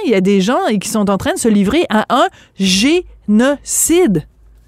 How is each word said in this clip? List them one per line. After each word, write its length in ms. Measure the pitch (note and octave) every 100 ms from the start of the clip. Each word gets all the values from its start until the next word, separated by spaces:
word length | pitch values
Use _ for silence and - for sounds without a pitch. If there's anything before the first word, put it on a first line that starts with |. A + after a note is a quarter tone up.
il 80 | F#4
y 40 | G3
a 40 |
des 220 | F#3 G3+
gens 240 | F#3 D4+ F#4 G#3+
qui 80 | -
sont 200 | A3 G3
en 80 | F#3+
train 160 | F#3
de 40 | F#4+
se 100 | A#3+
livrer 380 | G3+ G3 D4 F4
à 160 | G#3+ -
un 180 | B3 F#4 - - -
génocide. 1700 | F#3+ F#3 C4 F4 - - - G#3+ C4 C#4 - - - E4+ F4+ E3+ - _ - -